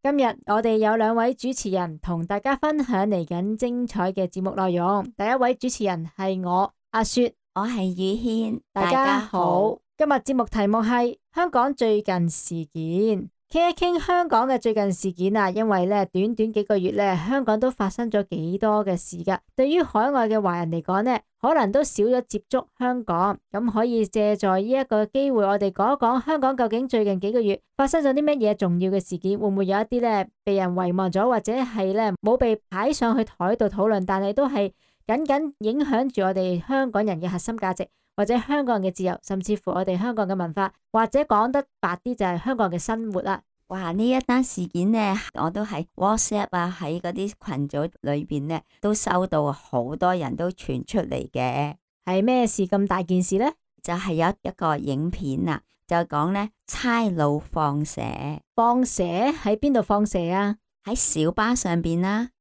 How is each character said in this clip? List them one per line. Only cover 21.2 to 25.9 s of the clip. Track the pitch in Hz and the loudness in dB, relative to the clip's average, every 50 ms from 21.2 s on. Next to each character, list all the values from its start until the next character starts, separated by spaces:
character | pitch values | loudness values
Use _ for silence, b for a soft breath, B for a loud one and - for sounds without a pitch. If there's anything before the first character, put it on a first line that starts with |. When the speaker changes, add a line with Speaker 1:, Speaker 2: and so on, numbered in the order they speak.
| _ _ _ _ | _ _ _ _
Speaker 1:
可 | - 262 320 | 0 2 4
能 | 302 233 196 | 4 2 2
都 | 202 277 302 | 2 0 0
少 | - - - | 0 0 0
咗 | 208 233 254 247 247 | 2 2 2 0 0
接 | _ - 202 _ _ | _ -10 -10 _ _
觸 | - 254 - _ _ | -4 -4 -4 _ _
香 | _ 247 247 254 247 220 | _ -2 -2 -2 -2 -2
港， | - 170 170 185 202 196 - _ _ | -2 0 2 2 0 0 -4 _ _
咁 | - 202 240 240 | -6 -2 -2 0
可 | 226 214 226 | 2 2 2
以 | 247 240 226 214 | 2 2 0 0
借 | 185 - 220 208 208 208 | 0 0 2 2 2 2
助 | 208 208 196 | 2 2 2
呢 | 185 190 | 2 2
一 | 196 233 254 269 | 2 0 0 0
個 | 269 - 226 214 214 | 0 0 2 0 0
機 | 208 - 269 277 277 | 2 0 0 2 2
會， | 262 220 202 | 2 2 4
我 | 196 202 | 4 2
哋 | 202 202 196 | 2 0 0
講 | 180 - 196 233 | 0 0 2 2